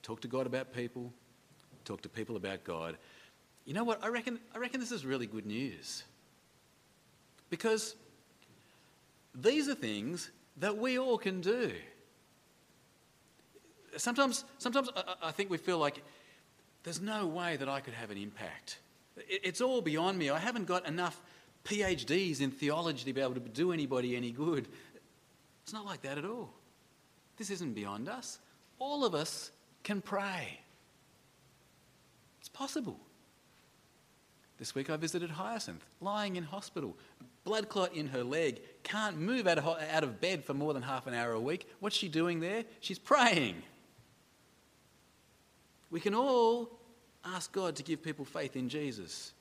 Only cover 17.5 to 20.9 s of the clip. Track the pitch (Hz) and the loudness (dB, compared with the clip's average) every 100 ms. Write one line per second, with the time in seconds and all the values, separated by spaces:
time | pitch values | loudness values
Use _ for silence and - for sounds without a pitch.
17.5 | 147 135 139 135 117 113 101 104 - 90 | 0 0 -2 -4 -10 -8 -6 -8 -8 -10
18.5 | 78 - - - - _ - - 190 214 | -10 -12 -14 -16 -20 _ -18 -6 -2 -2
19.5 | - 254 254 170 151 180 190 147 151 214 | 0 2 2 2 2 2 2 2 2 0
20.5 | 233 180 180 180 | -2 2 0 0